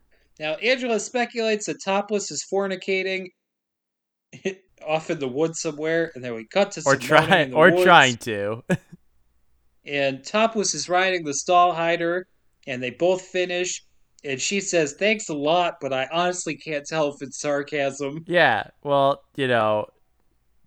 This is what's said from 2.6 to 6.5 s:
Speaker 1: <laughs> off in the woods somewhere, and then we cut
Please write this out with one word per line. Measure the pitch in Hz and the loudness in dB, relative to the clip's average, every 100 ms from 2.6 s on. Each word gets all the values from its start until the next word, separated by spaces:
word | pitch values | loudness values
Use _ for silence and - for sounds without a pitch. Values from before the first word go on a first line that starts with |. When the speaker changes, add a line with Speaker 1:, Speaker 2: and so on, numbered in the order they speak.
| 196 185 196 190 185 190 185 - _ _ _ _ _ _ _ _ _ | -2 -4 -4 -2 -2 -6 -8 -18 _ _ _ _ _ _ _ _ _
Speaker 1:
<laughs> | - 190 190 _ _ 156 | -10 -8 -10 _ _ -4
off | 156 170 | -2 -2
in | 165 | -6
the | 131 | -4
woods | 131 165 160 | -2 -2 -2
somewhere, | 165 147 156 165 165 | -8 -6 -2 -2 -2
and | 127 | -6
then | 123 113 | -10 -10
we | |
cut | 113 | -4